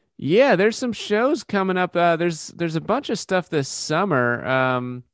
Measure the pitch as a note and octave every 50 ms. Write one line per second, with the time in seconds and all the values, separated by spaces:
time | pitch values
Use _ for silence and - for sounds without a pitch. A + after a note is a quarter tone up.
0 | _ _ _ - - C3+ F3 A3+ C#4 C#4 G3+ E3 G3+ A3+ A3 - B3+ A#3+ G#3 -
1 | - - G#3 G#3+ A#3+ C#4+ D#4 A#3 - - G#3 G3 F#3+ F#3+ F#3 F#3 F3+ F3 - F3
2 | F3 E3+ E3 D#3+ F3 F3 D#3+ D3+ - - - - E3+ E3 D#3+ D#3+ D3 E3 G#3+ C#4
3 | C#4+ - A#3 - - - F#3+ F#3 E3 - E3+ D3 C3+ - - - - - D#3 E3+
4 | G3+ G3+ D3+ B2+ B2 A#2+ A#2+ - - G#2 C3 C3 C3 C3 B2+ B2 B2 B2 B2 B2
5 | - _